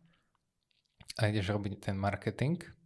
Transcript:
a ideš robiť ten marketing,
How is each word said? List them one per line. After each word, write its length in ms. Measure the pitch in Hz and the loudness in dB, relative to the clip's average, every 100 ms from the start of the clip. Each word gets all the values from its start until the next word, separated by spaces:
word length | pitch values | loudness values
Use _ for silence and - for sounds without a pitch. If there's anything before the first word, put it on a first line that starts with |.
| _ _ _ _ _ _ _ _ _ _ - | _ _ _ _ _ _ _ _ _ _ -12
a 80 | - | 2
ideš 280 | 110 107 98 | 2 4 2
robiť 280 | 104 101 98 | 0 -2 -4
ten 140 | - 98 | -4 0
marketing, 640 | 101 - 110 - 131 170 - - | 0 0 -2 0 0 0 -6 -18